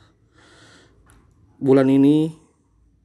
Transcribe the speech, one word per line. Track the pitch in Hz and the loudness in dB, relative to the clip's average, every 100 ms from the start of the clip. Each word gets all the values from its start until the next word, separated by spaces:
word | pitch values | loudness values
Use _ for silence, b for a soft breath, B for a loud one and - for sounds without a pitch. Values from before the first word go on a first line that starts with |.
| B _ _ b b b b b b b _ _ _ _ _ _ | B _ _ b b b b b b b _ _ _ _ _ _
bulan | 135 135 135 | -2 0 2
ini | 135 139 151 160 160 _ _ _ _ _ _ | 0 0 0 -4 -10 _ _ _ _ _ _